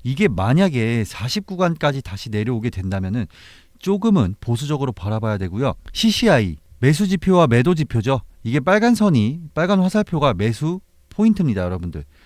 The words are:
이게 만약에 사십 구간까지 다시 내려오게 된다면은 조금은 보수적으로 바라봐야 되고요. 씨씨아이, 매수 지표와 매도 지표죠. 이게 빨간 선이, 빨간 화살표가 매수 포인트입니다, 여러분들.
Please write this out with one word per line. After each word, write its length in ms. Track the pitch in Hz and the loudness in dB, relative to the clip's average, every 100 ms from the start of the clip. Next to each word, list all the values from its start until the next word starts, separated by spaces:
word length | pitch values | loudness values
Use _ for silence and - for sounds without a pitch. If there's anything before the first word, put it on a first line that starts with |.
이게 260 | 123 135 202 | -6 0 0
만약에 760 | 92 98 151 190 131 110 117 | 2 2 2 2 0 0 0
사십 420 | 101 - 120 214 - | -4 -6 -6 -6 -6
구간까지 560 | 185 180 160 151 139 | -2 -2 0 -2 -4
다시 260 | - 98 117 | -8 -12 -6
내려오게 420 | 107 107 117 117 | -4 -2 -2 -4
된다면은 560 | 95 95 98 92 117 92 - - - _ _ | -4 -4 -4 -2 -4 -6 -10 -20 -20 _ _
조금은 560 | 185 202 226 190 92 101 | -4 0 2 2 2 -2
보수적으로 520 | - 117 143 147 135 | -4 -4 -2 -4 -4
바라봐야 460 | 107 98 110 110 104 | -4 -4 -2 -2 -2
되고요. 360 | 92 98 135 - - | -4 -2 -4 -4 -8
씨씨아이, 640 | - 226 202 226 139 98 78 - - | -2 0 2 4 4 2 -4 -14 0
매수 280 | 131 156 202 | 2 2 0
지표와 380 | 190 190 180 156 | 0 2 4 6
매도 280 | 117 160 | 4 4
지표죠. 460 | 165 147 117 110 135 - - | 2 0 -2 0 -2 -4 -10
이게 180 | 113 139 | -4 -2
빨간 340 | 139 208 233 | 2 2 4
선이, 460 | 226 208 135 107 160 156 | 4 4 4 2 -2 -8
빨간 260 | - 175 196 | -4 0 2
화살표가 540 | 185 214 208 160 143 | 2 0 -2 0 0
매수 460 | 92 110 110 156 185 - _ - | 0 -2 -2 -4 -6 -10 _ -10
포인트입니다, 540 | - 220 208 156 98 | 0 2 2 0 0
여러분들. 420 | 90 92 87 78 69 _ | -2 -4 -6 -8 -12 _